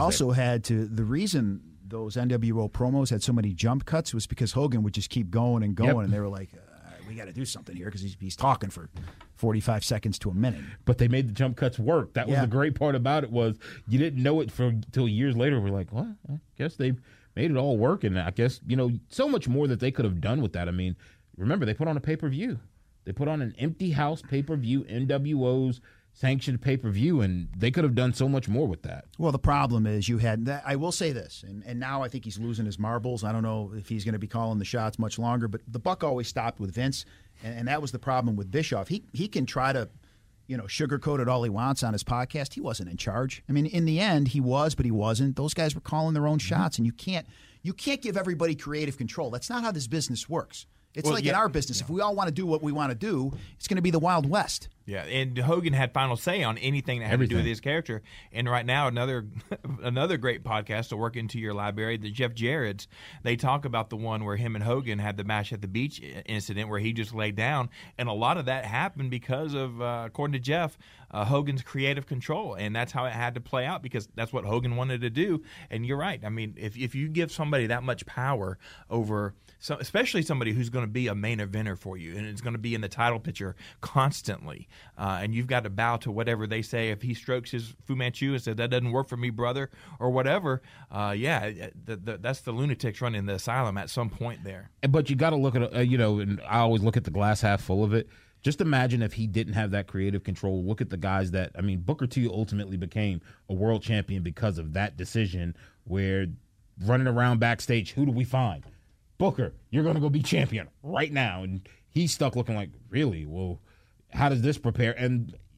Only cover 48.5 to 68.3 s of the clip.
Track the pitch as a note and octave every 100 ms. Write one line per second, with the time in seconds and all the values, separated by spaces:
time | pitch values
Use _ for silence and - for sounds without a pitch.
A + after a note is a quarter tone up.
48.5 | D3 D3 D3+ D3 C3+ A#2 - C3+ B2 -
49.5 | A#3+ A#3 E3+ A#2 D#3 - A#2 - D#3+ -
50.5 | - - _ _ D3+ D3+ C#3 C#3+ F3+ A3
51.5 | D3 C3 A2 - F3 G#3 G3 F3+ C#3+ F3+
52.5 | D#3 D3+ D3 C#3+ A#2 G#3+ D#3 G#2 - -
53.5 | - - F#3+ F3 E3 E3+ F3 C#3 G3+ -
54.5 | - - - - G2 D2+ B2+ C3 B2 B2+
55.5 | F3 E3 C3+ B2+ C3+ C3 A#2 - F#3+ A#2+
56.5 | A2 B2+ C#3 C3 A#2+ A2 A#2+ B2 A#2 A#2
57.5 | A2+ C#3 E3 - A2 - - - A2 A#2+
58.5 | B2 A#2+ C3+ C#3 A#2+ C3 B2+ G#2+ A#2 -
59.5 | G#3 - C3 B2 B2 D#3+ D#3+ B2 A2+ A2+
60.5 | A2 G2+ A2 A#2 G#2+ A#2 A#2+ A2 A#2+ A2
61.5 | G2+ G#2 G2+ A2 A#2 G#2 A2 A#2+ A2+ A#2
62.5 | D#3 A2+ G2+ - - - - A#2+ A#2+ C#3
63.5 | C#3+ C#3 A#2 A2 G#2+ A2+ A2 G#2 G#2 A#2
64.5 | A2 A2 B2+ B2 G2+ G#2 G2+ G#2 G#2+ G2+
65.5 | G#2 G2 G#2 C#3+ - C2+ D2+ - G#2+ -
66.5 | G2+ G#2+ G#2 A2 A#2 A2 A2+ G#2+ G#2 A2+
67.5 | D3 A#2+ - - - A#2+ G#2 A#2+